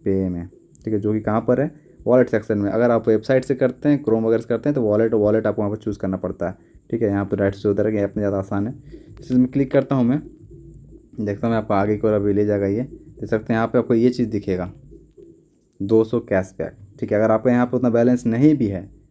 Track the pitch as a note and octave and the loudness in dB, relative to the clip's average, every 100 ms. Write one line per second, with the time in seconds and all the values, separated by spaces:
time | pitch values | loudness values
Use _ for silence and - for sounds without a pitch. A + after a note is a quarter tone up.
0 | - F#2+ F#2+ F2 F2 - _ - - G#2+ | 0 0 0 -4 -8 -16 _ -12 -4 -2
1 | G#2 G#2+ A2 G#2+ A2+ B2 D3+ - - - | 0 -2 0 -2 0 0 0 -6 -20 -12
2 | - B2+ B2 A2 G2+ G#2+ G2+ G#2 A#2+ A#2 | 2 4 4 0 -2 -2 0 0 2 2
3 | A#2 A2 A2 C3 C3 C3+ C3 B2 D3 C#3+ | 2 0 2 0 0 0 0 0 0 0
4 | C#3+ A2+ A2+ A2+ A2+ A2+ C#3+ D3 A2+ G#2 | 2 0 2 0 0 -2 -2 -2 0 2
5 | A2+ A2+ G#2 A2 G#2+ G#2 G#2 G#2 - G2+ | 2 2 2 2 0 -2 -4 -4 -6 -6
6 | F#2+ F#2+ F#2 F2+ F2 F#2 _ - _ A#2 | -4 -4 -4 -6 -6 -8 _ -20 _ -2
7 | A#2 G2 G2 G2+ G2 F#2+ A2 G2 G#2 G#2+ | 0 0 -2 0 0 0 -2 0 0 0
8 | G2+ G#2 G2+ G2 G2 G2+ G#2 C#3 - - | -2 -2 -2 -2 -4 -4 -4 -8 -16 -20
9 | - - - B2+ B2+ C#3 C3+ C#3+ - C#3 | -20 -20 -2 2 2 0 0 0 2 0
10 | A#2+ D3 - - - - - - - - | 2 0 -4 -20 -20 -20 -20 -20 -20 -20
11 | - - G#2 G2+ A#2 A2+ G#2+ G2+ G2+ G#2+ | -20 -8 -6 -4 -2 -2 0 0 0 0
12 | A2 G#2+ G2+ G2+ G#2 G#2 G2 G2+ B2+ - | 0 0 0 0 0 0 0 -2 -4 -10
13 | - - G#2+ A2 G#2+ A2+ A2+ B2 A2+ A2+ | -20 -14 -4 -4 -2 -2 0 -2 0 2
14 | A#2+ A#2+ A#2 G#2 G2+ F#2 F2+ - - - | 2 0 -4 -4 -4 -4 -6 -12 -20 -20
15 | - - - - _ _ _ _ G2 A2 | -20 -20 -20 -20 _ _ _ _ 2 2
16 | A2 A#2+ - G2 F#2 - - - - - | 2 -2 0 -2 -2 -8 -10 -10 -20 -12
17 | G#2 G#2 A2 A2 B2 B2 B2 B2 B2 A#2 | -2 0 2 2 2 2 0 0 0 2
18 | A#2+ B2 A#2 A2+ D3 D3 A2 F#2+ G2 - | 2 2 0 2 4 4 0 -4 -10 -20
19 | _ | _